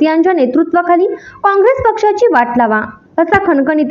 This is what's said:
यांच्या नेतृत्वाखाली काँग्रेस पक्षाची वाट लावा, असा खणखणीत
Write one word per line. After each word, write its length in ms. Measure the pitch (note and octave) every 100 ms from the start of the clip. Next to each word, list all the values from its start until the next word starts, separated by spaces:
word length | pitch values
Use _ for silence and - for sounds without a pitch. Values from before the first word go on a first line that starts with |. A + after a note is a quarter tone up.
यांच्या 320 | D#4 D#4+ E4
नेतृत्वाखाली 720 | F4+ B3 C4+ E4+ E4+ F4 F4 G4 - - -
काँग्रेस 480 | G4+ G4 G#4 C5 B4
पक्षाची 360 | A4 G#4 G#4 A#4+
वाट 200 | C#4+ A#3+ A#3+
लावा, 240 | A3+ G#3+ A#3+ - _ -
असा 280 | E4 G4 G4
खणखणीत 400 | D4 C#4 D4+ C#4+